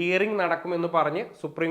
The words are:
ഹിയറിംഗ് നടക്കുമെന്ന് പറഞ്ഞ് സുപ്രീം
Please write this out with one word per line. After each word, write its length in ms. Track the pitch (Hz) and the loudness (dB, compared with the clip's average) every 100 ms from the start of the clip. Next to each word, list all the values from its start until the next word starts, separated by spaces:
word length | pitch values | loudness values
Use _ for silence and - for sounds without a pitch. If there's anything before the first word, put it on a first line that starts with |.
ഹിയറിംഗ് 400 | 175 185 208 208 | 0 2 2 2
നടക്കുമെന്ന് 480 | 170 165 180 170 170 165 | 0 0 -2 -2 2 2
പറഞ്ഞ് 260 | 151 165 226 - | 2 0 -6 -10
സുപ്രീം 280 | 156 147 165 | -10 -4 0